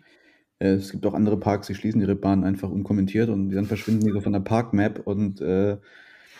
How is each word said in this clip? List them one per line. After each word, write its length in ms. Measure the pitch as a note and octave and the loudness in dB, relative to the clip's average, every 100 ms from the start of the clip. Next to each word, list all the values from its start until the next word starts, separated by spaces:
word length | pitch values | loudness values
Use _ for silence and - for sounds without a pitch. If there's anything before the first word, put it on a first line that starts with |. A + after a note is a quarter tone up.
| _ _ _ _ _ - | _ _ _ _ _ -2
äh, 160 | F#2+ | 2
es 180 | G2 G2 | 2 0
gibt 120 | - G2+ | -4 -2
auch 80 | |
andere 240 | G2 G#2 G2+ | 2 2 2
Parks, 280 | G#2 G2+ - | 2 0 -2
die 80 | |
schließen 260 | G2 G#2+ A2 | -6 -2 0
ihre 140 | G2 | 2
Bahn 300 | G2 F#2+ G2 | 0 2 2
einfach 260 | F#2 G2 G2 | 2 -2 -4
unkommentiert 580 | F#2+ G2 G#2 F#2+ G#2 A#2 | -4 0 0 2 2 0
und 220 | G2+ G2 | 0 0
dann 160 | F#2+ G#2 | -2 -2
verschwinden 400 | G#2 - A2 G#2+ | -2 0 2 2
die 60 | |
so 80 | G2+ | 0
von 120 | G#2 | 0
der 80 | G2+ | -2
Parkmap 600 | G2 A2+ A#2+ G2+ G#2+ G#2+ | 0 0 2 2 0 -2
und, 360 | - G2+ G#2 F#2+ | -4 -2 -2 -2
äh, 380 | D2 F#2 G2+ G2+ - - - - - - | -2 0 0 -2 -10 -20 -20 -20 -20 -20